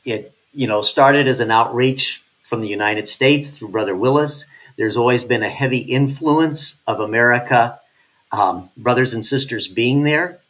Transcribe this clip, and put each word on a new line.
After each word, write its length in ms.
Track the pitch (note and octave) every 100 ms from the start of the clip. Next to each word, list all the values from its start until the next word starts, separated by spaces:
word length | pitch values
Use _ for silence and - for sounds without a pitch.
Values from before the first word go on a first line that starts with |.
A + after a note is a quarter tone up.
it, 280 | - C#3+ - _ _
you 140 | C#3+ B2
know, 160 | G#2
started 460 | G#2 - C3+ C#3+ C3
as 100 | B2+
an 140 | A2+
outreach 720 | A2+ A#2 A#2+ B2+ C3+ - - _ _
from 180 | - A2+
the 80 | G#2+
United 380 | G#2 G#2 G#2+ G#2
States 440 | - C3 D3 C#3+
through 180 | - G#2+
Brother 260 | G#2 G2+
Willis. 520 | F#2 A#2+ C#3+ D3+ - - - - -
There's 200 | A2 A2
always 260 | A#2+ B2
been 200 | - A#2+
a 60 | G#2+
heavy 300 | - C3+ B2+
influence 1000 | - B2+ C#3 C#3 D#3+ D3+ D#3+ D3+ - - -
of 120 | A2+
America, 800 | G#2+ A2+ A#2+ A#2+ - B2 A#2 - _ _ _ _ _
um, 380 | G#2 G2 F2+ - -
brothers 360 | A2+ B2+ B2+
and 120 | A2+
sisters 440 | G#2+ C3 - A2+ -
being 340 | F#2+ A#2+ C#3+
there. 380 | D3 D3+ F3 - _